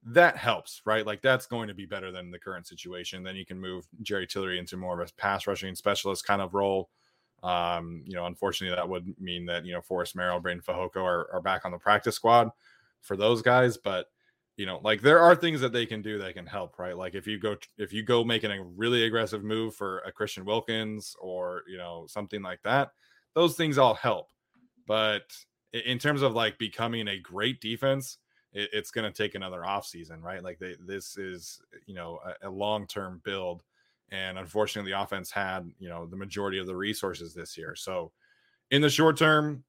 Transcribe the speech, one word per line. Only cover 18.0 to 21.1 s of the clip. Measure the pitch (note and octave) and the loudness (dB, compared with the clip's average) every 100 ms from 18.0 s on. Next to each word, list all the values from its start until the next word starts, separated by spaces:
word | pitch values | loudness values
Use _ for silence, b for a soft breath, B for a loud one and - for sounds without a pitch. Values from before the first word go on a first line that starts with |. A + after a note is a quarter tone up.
go | G#2+ A#2+ | 4 4
making | A#2 A2+ G#2+ | 4 2 0
a | G2+ | -6
really | F2+ F2 A2+ B2 | -10 -2 2 4
aggressive | A2+ A2+ A2 A2 | 4 2 0 -4
move | G#2 A2 A2+ | -2 -2 -2
for | G#2+ G2+ F#2+ | -4 -6 -6
a | F#2+ | -10
Christian | - G#2 - F#2+ | -6 -6 -6 -2
Wilkins | A2 A2 A2 A2 G#2+ G2 | -2 0 -4 -4 -6 -12